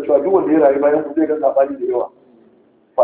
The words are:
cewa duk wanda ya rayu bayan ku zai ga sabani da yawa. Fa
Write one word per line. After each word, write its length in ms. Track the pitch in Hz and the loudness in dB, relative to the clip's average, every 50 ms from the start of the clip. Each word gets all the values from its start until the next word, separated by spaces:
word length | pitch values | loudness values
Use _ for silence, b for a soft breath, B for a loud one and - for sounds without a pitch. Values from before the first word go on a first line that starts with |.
cewa 180 | - 147 143 139 - | -2 0 0 0 0
duk 100 | 190 190 | 2 0
wanda 180 | 175 151 151 156 | 2 2 2 2
ya 60 | 156 | 4
rayu 200 | 147 139 139 139 | 4 4 2 2
bayan 220 | 143 147 151 156 151 | 0 0 0 0 -2
ku 100 | 139 147 | -4 -4
zai 140 | 160 156 | -2 -2
ga 80 | 147 151 151 | -2 -2 -2
sabani 380 | 139 131 - 135 135 139 139 127 | -2 0 2 0 0 0 -2 -8
da 60 | 123 | -6
yawa. 240 | - 123 120 - - _ _ _ _ _ _ _ _ _ _ _ _ _ _ _ _ - | -4 -4 -4 -4 -8 _ _ _ _ _ _ _ _ _ _ _ _ _ _ _ _ -2
Fa 80 | - | 0